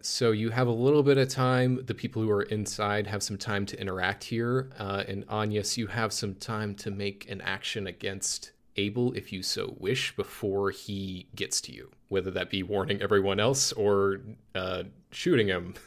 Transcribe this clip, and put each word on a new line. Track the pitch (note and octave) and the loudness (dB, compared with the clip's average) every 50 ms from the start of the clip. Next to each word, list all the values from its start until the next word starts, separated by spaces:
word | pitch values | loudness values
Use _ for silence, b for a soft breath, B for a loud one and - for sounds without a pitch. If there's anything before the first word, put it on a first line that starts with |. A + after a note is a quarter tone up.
so | - - - - B2+ A2+ | -6 -6 0 2 4 4
you | A2 G#2+ A2 A2+ | 4 4 0 0
have | A2+ B2+ B2+ A#2+ | 2 2 2 2
a | |
little | A2+ A2+ B2+ C#3 D3+ D3 | 2 4 4 6 6 6
bit | C3+ C#3 C#3 C3+ | 6 6 6 6
of | B2+ C3 | 4 2
time. | - C3 B2+ B2+ B2+ B2+ B2+ B2+ B2+ B2+ B2+ | 2 2 4 4 4 4 4 4 2 0 -2
The | - A#2+ | -4 -6
people | - - B2 - A2+ | -4 -6 -4 -2 0
who | A2 G#2+ | 2 4
are | G#2 G2+ - | 4 2 2
inside | - G#2+ G#2+ G2+ - - - G#2 G2+ G#2 G#2 G#2 F#2+ | 0 -2 -2 -2 -4 -2 0 0 2 2 2 0 -2
have | G#2 G2+ - | -4 -4 -4
some | - G#2 | -4 -6
time | G2 - A2+ G2+ G2 G2+ | -6 -4 -2 -2 -2 -2
to | G2 - - | -4 -6 -6
interact | G2 F#2+ F#2 F#2 F2+ F#2+ G2+ - | -6 -6 -2 0 0 0 -2 -2
here. | - - A#2 A2+ A#2 A#2+ B2 C3 C3 C3+ - - | -6 -4 -2 -2 0 2 0 0 -2 -4 -8 -8
Uh, | G#2 G2 G2 G2+ G2 - | -6 -2 -2 -2 -2 -4
and | G2 G2 - | -6 -8 -6
Anyas, | - G#2+ G#2+ G#2+ G#2+ G#2 G#2 G2 - - | -4 -2 -2 0 0 0 0 0 -2 -2
you | B2 A2 F#2+ | -2 -4 -2
have | F#2 A#2+ A2 G#2+ | -2 -2 -2 0
some | - - - G2+ F#2+ | -2 -4 -4 -6 -6
time | - - - A2+ G#2+ G#2+ G#2 G2 | -8 -8 -6 -4 -4 -4 -6 -6
to | - - G#2+ | -6 -8 -8
make | G2 G2+ G2+ G2+ G2 G2+ - - | -6 -4 -6 -6 -6 -8 -12 -12
an | G2+ F#2 | -12 -6
action | E2+ F#2+ F#2+ F#2+ - - - A2 G2 F#2 | -4 -4 -4 -4 -4 -6 -6 -4 -6 -6
against | F2 - G2+ G2 G2 G2 - - - - - - - _ _ _ - | -8 -6 -6 -6 -4 -4 -4 -4 -4 -6 -8 -14 -18 _ _ _ -2
Abel, | G#2 G2 G#2 G#2 B2 B2 B2+ | -2 -2 0 2 2 0 0
if | B2+ G#2 - - | 0 -4 -6 -6
you | G2+ F#2 F#2 | -8 -6 -4
so | - - G2+ G2 - - - | -4 -4 -4 -4 -6 -8 -4
wish, | - G2 C3 C3 - - - | -2 0 0 0 -2 -4 -4
before | - G2 - - - A2 G2 F#2+ G2 G2+ G2 | -4 -6 -6 -6 -4 -2 0 2 2 2 0
he | F#2 - - - G2 G2 G2 F#2+ F#2 F2+ - - - | -2 -4 -8 -8 -6 -6 -4 -6 -8 -10 -12 -12 -6
gets | G2 G2 - - - | -6 -4 -2 -2 -4
to | - D#2 | -4 -6
you, | A#1+ G#1+ B1+ - - _ _ _ | -12 -16 -16 -18 -20 _ _ _
whether | G2 F#2+ F2+ F#2+ | 0 0 0 0
that | F#2 F#2+ F2 - | -2 -2 -2 -2
be | - F#2+ F#2 | -2 -2 -2
warning | F2+ G2+ F#2+ F#2 - G2+ G2 | 0 0 0 0 0 0 0
everyone | G2+ G2 G#2 G2 F#2+ G2+ F#2+ G2+ | 2 4 6 6 6 4 4 4
else | G#2+ B2 C3 - - - | 4 4 4 2 2 0
or, | - A2 G2+ G#2 G2+ G2 G2 G2 G2 G2 - G#2+ G#2+ - _ _ - | 0 2 4 4 6 6 4 2 2 -2 -6 -12 -16 -18 _ _ -6
uh, | F#2+ F#2 F#2 F#2 F#2 F2+ - - - _ _ | -4 -2 -2 -2 -4 -6 -8 -12 -20 _ _
shooting | - - - F3 E3 A#2+ G#2 | -12 -2 2 4 4 6 6
him. | G2 F#2 F2 F2 F2+ G2+ - - | 4 2 0 -2 -6 -10 -14 -6